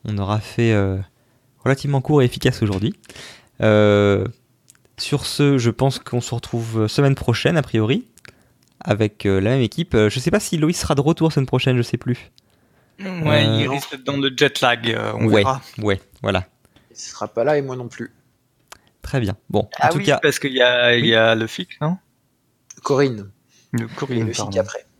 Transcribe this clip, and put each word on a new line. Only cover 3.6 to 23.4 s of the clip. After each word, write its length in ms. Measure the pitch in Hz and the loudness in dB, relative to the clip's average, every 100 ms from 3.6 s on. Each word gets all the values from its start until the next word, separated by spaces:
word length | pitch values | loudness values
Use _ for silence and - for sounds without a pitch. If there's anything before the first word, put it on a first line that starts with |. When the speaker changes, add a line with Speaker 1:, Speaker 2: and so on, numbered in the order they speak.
Speaker 1:
Euh, 640 | 110 107 104 104 101 98 98 - _ _ _ _ _ - | 4 6 6 6 4 2 -2 -8 _ _ _ _ _ -14
sur 280 | - 143 - | -6 -4 -4
ce, 320 | - 143 139 | 0 2 4
je 120 | 117 | 0
pense 280 | 110 135 - | 0 -2 -2
qu'on 200 | - 120 | -6 -6
se 160 | - 117 | -4 -8
retrouve 540 | - 120 113 110 107 | -6 -8 -4 -2 0
semaine 260 | - 139 135 | 2 2 2
prochaine, 400 | - 117 143 170 | 0 0 2 0
a 60 | |
priori, 480 | - 113 107 180 - _ - _ _ _ _ _ | 0 0 0 -2 -4 _ -20 _ _ _ _ _
avec, 440 | - 107 107 _ 101 | -4 0 0 _ 0
euh, 140 | 95 | 2
la 120 | 101 | 2
même 100 | 135 | 2
équipe. 320 | 113 - 170 | 0 -2 0
Euh, 160 | 117 107 | 2 2
je 100 | 127 | 2
sais 120 | 165 | 0
pas 100 | 208 | -2
si 160 | - 165 | -2 -2
Loïs 200 | 151 175 | 0 -2
sera 160 | - | -2
de 60 | 143 | 0
retour 300 | 139 170 160 | 2 2 0
semaine 140 | 147 131 | 0 0
prochaine, 320 | 127 131 127 | 0 0 0
je 60 | |
sais 120 | 117 123 | -2 -4
plus. 360 | 123 123 - _ _ _ _ _ _ - | -4 -6 -8 _ _ _ _ _ _ -14
Speaker 2:
Ouais, 460 | 190 180 151 151 110 | -12 -4 2 4 4
Speaker 1:
Euh, 120 | 113 | 2
Speaker 2:
il 80 | 113 | 0
risque 220 | 139 - | -4 -8
d'être 120 | 139 | -8
dans 140 | 131 139 | -6 -2
le 120 | 139 127 | -2 2
jet 240 | 143 - | 0 2
lag, 300 | 127 120 117 | 0 2 -2
euh, 240 | 113 110 110 | -2 -4 -2
on 120 | 110 | 4
Speaker 1:
ouais, 100 | 107 | 4
Speaker 2:
verra. 240 | 101 131 - - | 4 0 -8 -4
Speaker 1:
ouais, 240 | 104 98 _ _ | -2 -2 _ _
voilà. 260 | 101 95 92 _ _ _ _ | -4 -4 -4 _ _ _ _
Speaker 3:
Il 60 | - | -18
sera 320 | - - 104 | -18 -12 -8
pas 160 | - 127 | -2 0
là 120 | 151 | 0
et 40 | |
moi 160 | 135 127 | -2 -10
non 100 | 120 | -12
plus. 240 | - 120 _ _ _ _ _ _ - _ _ | -12 -14 _ _ _ _ _ _ -20 _ _
Speaker 1:
Très 160 | - 139 | -6 -2
bien. 160 | 104 101 _ | -2 -6 _
Bon, 120 | 107 | -4
en 80 | 107 - | -4 0
Speaker 2:
Ah 100 | 147 | 0
Speaker 1:
tout 80 | 175 | 0
Speaker 2:
oui, 60 | |
Speaker 1:
cas 160 | 196 139 | 0 2
Speaker 2:
parce 160 | 151 - | 2 0
qu'il 160 | 139 | -4
y 80 | 127 | 2
a, 340 | 123 123 120 120 | 2 4 2 2
il 80 | 117 | 4
y 40 | |
Speaker 1:
Oui. 60 | 113 | 4
Speaker 2:
a 180 | 113 | 4
le 140 | 113 113 | 2 -2
flic, 340 | - 180 - | -8 -12 -6
non ? 160 | 151 185 _ _ _ _ _ _ _ - | -6 -6 _ _ _ _ _ _ _ -14
Speaker 3:
Corinne. 480 | - 135 139 110 98 _ | -2 2 2 -2 -12 _